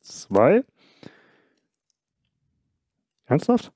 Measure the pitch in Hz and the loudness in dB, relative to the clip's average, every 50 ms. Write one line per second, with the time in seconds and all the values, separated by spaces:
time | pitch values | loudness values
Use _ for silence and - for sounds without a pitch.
0 | _ - - - - - 98 98 113 139 196 247 269 _ _ _ _ _ _ _ | _ -20 -20 -20 -10 -2 0 2 2 4 2 0 -2 _ _ _ _ _ _ _
1 | - - _ _ _ _ _ _ _ _ _ _ _ _ _ _ _ _ _ _ | -20 -20 _ _ _ _ _ _ _ _ _ _ _ _ _ _ _ _ _ _
2 | _ _ _ _ _ _ _ _ _ _ _ _ _ _ _ _ _ _ _ _ | _ _ _ _ _ _ _ _ _ _ _ _ _ _ _ _ _ _ _ _
3 | _ _ _ _ _ - 120 160 - - 247 233 - - _ | _ _ _ _ _ -4 -4 -4 0 -2 -2 -2 -2 -8 _